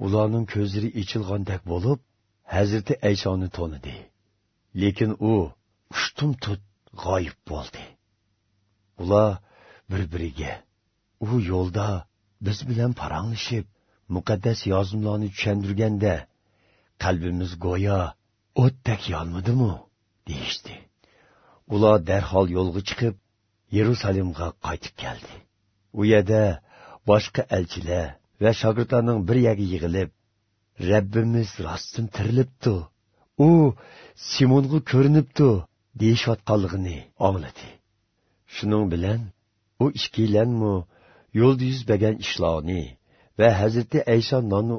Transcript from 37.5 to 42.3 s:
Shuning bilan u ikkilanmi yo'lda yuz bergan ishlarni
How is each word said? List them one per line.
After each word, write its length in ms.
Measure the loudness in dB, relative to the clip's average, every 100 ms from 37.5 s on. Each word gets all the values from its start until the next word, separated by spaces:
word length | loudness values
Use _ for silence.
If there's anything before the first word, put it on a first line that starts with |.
| -16 -20 -20 _ _ _ _ _ _ _
Shuning 340 | -6 0 0 0
bilan 340 | 0 -2 -2 -6 -16 _ _ _ _
u 60 | 0
ikkilanmi 840 | 0 -6 -2 2 4 2 2 0 0 -4 _ _ _ _
yo'lda 300 | 4 4 4
yuz 180 | 0 -2
bergan 320 | 0 2 2 0
ishlarni 640 | -6